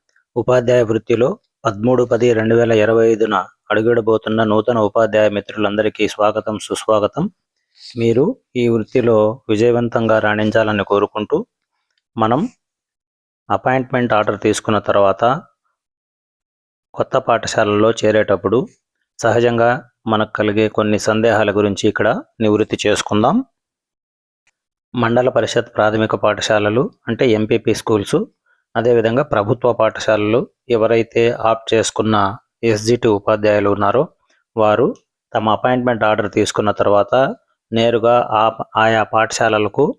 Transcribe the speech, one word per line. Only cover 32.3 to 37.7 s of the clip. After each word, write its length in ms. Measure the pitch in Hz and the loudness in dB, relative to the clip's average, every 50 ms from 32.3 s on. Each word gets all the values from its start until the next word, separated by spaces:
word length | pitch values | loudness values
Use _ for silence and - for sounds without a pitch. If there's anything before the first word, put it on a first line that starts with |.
| 107 - - _ _ _ - | -4 -8 -14 _ _ _ -2
ఎస్జిటి 460 | 117 110 104 107 110 120 120 - 117 | -2 -2 0 0 -2 -2 0 2 0
ఉపాధ్యాయులు 600 | 104 98 - - 110 104 104 107 104 104 101 101 | 0 0 0 -2 -2 0 0 0 0 2 0 0
ఉన్నారో 320 | 101 101 104 101 101 123 156 180 - _ _ _ _ _ _ _ _ | -2 0 0 0 0 0 -2 -4 -6 _ _ _ _ _ _ _ _
వారు 320 | 113 107 107 104 107 127 185 269 - _ _ _ _ _ _ - | 0 0 2 2 2 0 0 -2 -6 _ _ _ _ _ _ -6
తమ 160 | 117 107 110 | -2 0 0
అపాయింట్‌మెంట్ 540 | 107 101 - 127 127 127 123 127 120 107 110 | 0 0 0 0 -2 0 0 -2 -2 0 0
ఆర్డర్ 260 | 107 107 104 107 101 | 0 0 0 -2 -2
తీసుకున్న 400 | - 107 104 - - - 107 104 | -2 -2 -2 0 -2 -2 -2 -2
తర్వాత 420 | 101 - 101 101 101 101 101 - - 127 135 190 240 - _ _ _ _ _ _ | -2 0 0 2 2 2 2 2 0 0 0 0 -4 -8 _ _ _ _ _ _